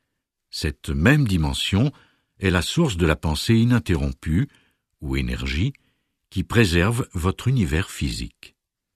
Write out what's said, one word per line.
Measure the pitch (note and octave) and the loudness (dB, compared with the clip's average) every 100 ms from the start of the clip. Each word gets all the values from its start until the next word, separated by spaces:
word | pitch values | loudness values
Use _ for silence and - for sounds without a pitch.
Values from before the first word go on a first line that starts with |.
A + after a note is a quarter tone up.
| _ _ _ _ _ | _ _ _ _ _
Cette | - D#2 C#2+ - | -6 -6 -6 -6
même | C#2+ F#2+ D3+ B2 | 0 4 4 2
dimension | F#2 D2+ - - G2 C#3+ - _ _ _ - | 0 0 -2 0 2 0 -2 _ _ _ -4
est | F#2+ | 0
la | F2 | 0
source | E2+ - D#3+ F2 | 0 0 0 2
de | |
la | E2+ D2+ | 2 2
pensée | E2 D2+ - A2+ | 0 -2 2 4
ininterrompue, | A#2+ B2 - D#2+ C#2+ C2 - E2 C#3 _ _ _ _ - | 4 2 0 -2 -2 -4 -2 -2 -2 _ _ _ _ -12
ou | C#2+ C2+ | -6 -4
énergie, | A#1+ B1 B1+ D2 C3 - _ _ _ _ _ | -4 -6 -4 -2 -4 -6 _ _ _ _ _
qui | F#2+ | -8
préserve | E2+ A#2 G2+ F2 F#2 A#2 - | -2 2 4 4 2 -2 -6
votre | F2 F#2 - B2 | -4 -4 -2 -2
univers | C3 D#2+ D#2 - | 0 0 -2 -4
physique. | - C#2+ A1 A#1 _ - _ _ _ _ | -6 -6 -6 -10 _ -20 _ _ _ _